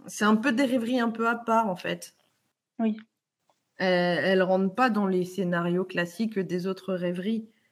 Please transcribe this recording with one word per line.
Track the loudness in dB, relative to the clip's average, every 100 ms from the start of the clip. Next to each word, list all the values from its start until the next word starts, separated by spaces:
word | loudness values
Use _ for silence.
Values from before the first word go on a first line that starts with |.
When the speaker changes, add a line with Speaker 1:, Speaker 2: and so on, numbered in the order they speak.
| -12
Speaker 1:
c'est | 0
un | 2 4
peu | 2
des | 2
rêveries | 2 2 0 0
un | 0
peu | 0 -2
à |
part, | 0 2 2 2
en | -2
fait. | -6 -8 -10 _ _ _ _ _ _ -4
Speaker 2:
Oui. | -2 -2 -10 _ _ _ _ _ _ -4
Speaker 1:
Elles, | 0 2 2 2
elles | 2 2
rentrent | 4 2 2
pas | 2 2
dans | 2 2
les | 0
scénarios | -2 -2 -2 0 0 0
classiques | -2 -4 -4 -4 -4 -2
des | -2 -4 -4
autres | -6 -6
rêveries. | -4 -2 -4 -4 -4 -6 _ _